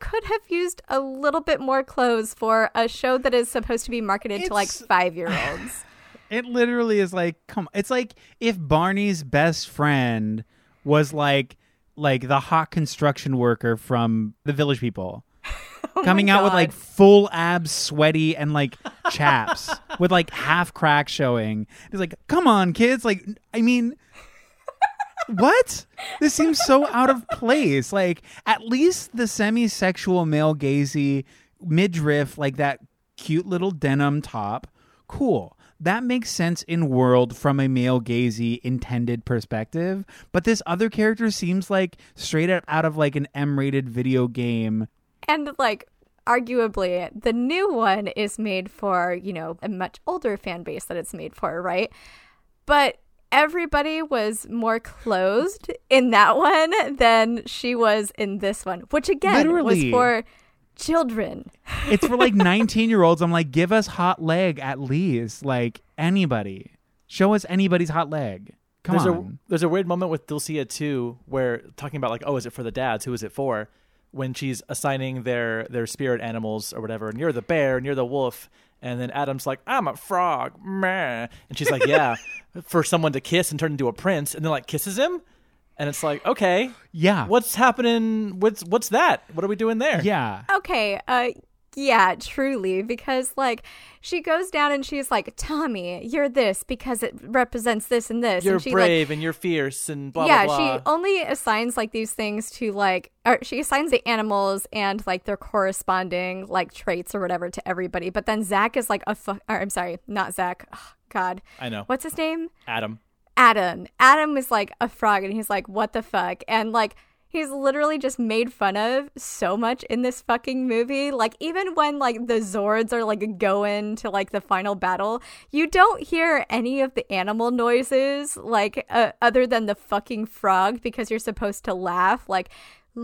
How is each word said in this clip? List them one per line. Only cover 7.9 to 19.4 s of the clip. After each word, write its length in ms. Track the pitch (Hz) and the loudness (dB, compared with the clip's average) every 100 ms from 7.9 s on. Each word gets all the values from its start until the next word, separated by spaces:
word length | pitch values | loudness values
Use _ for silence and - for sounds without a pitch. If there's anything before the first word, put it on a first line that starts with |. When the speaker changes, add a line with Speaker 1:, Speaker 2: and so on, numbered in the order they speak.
Speaker 2:
like 240 | 254 247 - _ _ | -2 -2 -10 _ _
if 160 | 233 190 | -2 -2
Barney's 680 | 147 156 180 196 202 180 | 0 2 2 2 0 -2
best 440 | 139 139 165 160 - | 0 2 2 0 -6
friend 760 | - 147 139 123 113 107 107 - _ _ _ | -2 2 2 2 0 -2 -4 -8 _ _ _
was, 280 | 139 147 143 | 2 2 2
like, 440 | 151 143 139 131 - _ _ _ - | 0 2 2 0 -10 _ _ _ -4
like, 320 | 147 131 127 | 0 0 2
the 100 | 139 | 0
hot 320 | - 160 156 | 2 0 0
construction 640 | - 151 - 147 135 139 131 | -2 -2 0 0 0 -2 2
worker 400 | 120 117 120 113 | 2 2 0 -2
from 580 | - 123 117 110 107 - | 0 0 2 0 -2 -6
The 80 | 147 | -4
Village 260 | 139 147 131 | 0 0 0
People. 460 | 123 98 92 104 - _ | -2 -4 -8 -10 -18 _
Speaker 1:
<laughs> 120 | - - - - - - | -12 -12 -14 -14 -6 0
Oh 60 | |
my 20 | |
Speaker 2:
Coming 260 | 185 190 202 | 2 4 6
out 140 | 196 | 6
with, 80 | 196 | 6
Speaker 1:
God. 40 | 180 | 4
Speaker 2:
like, 140 | 165 | 2
full 560 | - - - 196 202 202 | -2 -6 8 10 10 8
abs, 400 | 165 170 175 160 | 2 0 0 -2
sweaty, 640 | - - 151 151 160 156 160 | -4 -4 2 4 4 2 0
and, 160 | 147 | 0
like, 240 | 151 139 - - - 349 | 0 0 -4 -16 -6 -4
chaps 640 | - 147 131 | 2 4 4